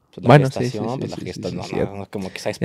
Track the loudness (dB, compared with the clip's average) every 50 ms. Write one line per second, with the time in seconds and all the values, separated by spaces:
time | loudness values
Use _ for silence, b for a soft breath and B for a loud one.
0 | _ _ -14 0 6 8 8 8 8 6 0 -2 -4 -2 -4 -4 -6 -6 -6 -6
1 | -6 -8 -8 -10 -10 -10 -10 -8 -8 -6 -6 -8 -8 -6 -4 -2 -2 -4 -4 -8
2 | -12 -10 -8 -8 -8 -8 -8 -8 -6 -6 -4 -2 -2